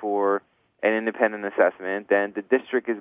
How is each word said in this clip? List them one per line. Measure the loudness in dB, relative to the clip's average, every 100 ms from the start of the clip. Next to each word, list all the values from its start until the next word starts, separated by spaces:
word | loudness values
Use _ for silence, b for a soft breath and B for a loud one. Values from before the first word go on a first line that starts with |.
for | -4 0 0 0 -4 _ _ _
an | -2
independent | 0 -2 0 0 0
assessment, | -4 0 0 0 -4 -6 0
then | 0 2
the | -4
district | -2 -2 0 -4 -2
is | -4